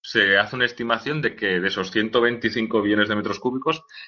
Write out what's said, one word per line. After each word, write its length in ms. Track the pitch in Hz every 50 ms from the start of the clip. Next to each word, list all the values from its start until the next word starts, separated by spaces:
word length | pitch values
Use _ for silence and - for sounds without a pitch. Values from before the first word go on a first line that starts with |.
| -
se 340 | - - 117 101 98 98
hace 200 | 98 104 110 -
una 100 | 123 123
estimación 560 | 120 - - 120 117 113 113 - 139 151 156 139
de 140 | 110 -
que 240 | - 107 98 92 90
de 80 | 92 98
esos 220 | - 101 92 92
ciento 300 | - 113 107 110 110 123
veinticinco 640 | 117 120 117 113 - 110 95 120 113 110 - 110 101
billones 260 | 104 104 107 104 104
de 80 | 107
metros 220 | 104 98 101 98 -
cúbicos 460 | - 127 127 131 135 160 156 156 - - - - -